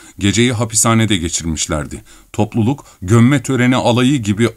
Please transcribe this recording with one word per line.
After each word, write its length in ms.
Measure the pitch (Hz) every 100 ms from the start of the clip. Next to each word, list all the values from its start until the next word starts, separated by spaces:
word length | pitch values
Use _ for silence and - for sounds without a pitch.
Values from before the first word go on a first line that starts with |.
| - -
Geceyi 340 | 101 101 120
hapishanede 640 | 113 113 107 117 113 110 101
geçirmişlerdi. 840 | 85 - 82 78 - 78 67 - - - _
Topluluk 520 | - 107 120 107 143 - -
gömme 420 | 92 113 120 143
töreni 320 | - 131 123 127
alayı 460 | 95 120 127 147
gibi 280 | 107 101 117